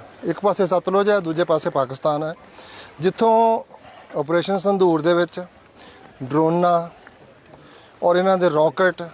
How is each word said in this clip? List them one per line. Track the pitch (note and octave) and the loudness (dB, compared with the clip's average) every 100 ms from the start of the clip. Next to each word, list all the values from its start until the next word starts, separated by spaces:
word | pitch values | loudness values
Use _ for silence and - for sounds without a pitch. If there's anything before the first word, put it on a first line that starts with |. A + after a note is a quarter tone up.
| - - | -20 -12
ਇੱਕ | G3 D#3+ | -6 -2
ਪਾਸੇ | G3+ F#3 F#3 | -2 0 0
ਸਤਲੁਜ | F3+ F3+ F#3+ G3+ | 0 0 0 2
ਹੈ, | G#3 | 0
ਦੂਜੇ | E3 D#3+ | -2 -2
ਪਾਸੇ | E3+ D#3+ E3+ | 0 0 -2
ਪਾਕਿਸਤਾਨ | D#3+ B2+ C3 D#3+ D3 | -2 -4 -2 -4 -2
ਹੈ, | D#3 E3+ - - - - - - | -6 -12 -18 -20 -20 -20 -20 -4
ਜਿੱਥੋਂ | E3+ - A3+ A3+ A3+ A3+ - - - - - F3 | -4 0 2 4 2 0 -4 -20 -20 -20 -12 -8
ਆਪਰੇਸ਼ਨ | C#3+ E3+ E3 G3 | -2 -2 0 -2
ਸੰਦੂਰ | F3+ G3 F#3 D#3+ | 0 2 2 2
ਦੇ | D#3 | 2
ਵਿੱਚ | F3 F3 - F3+ - - - - - - - | 2 0 -6 -14 -18 -20 -20 -20 -20 -20 -14
ਡਰੋਨਾਂ | C3 C#3+ D#3+ E3+ F3 E3+ E3+ - - - - - - - - - - - | -4 0 2 2 2 0 -2 -14 -20 -20 -20 -20 -20 -20 -20 -20 -20 -4
ਔਰ | F3 F3 | 0 2
ਇਹਨਾਂ | F#3+ F#3 | 2 2
ਦੇ | F3 | 2
ਰਾਕਟ | D3+ D#3+ D3 F#3 F3 E3+ | 2 0 2 0 0 -10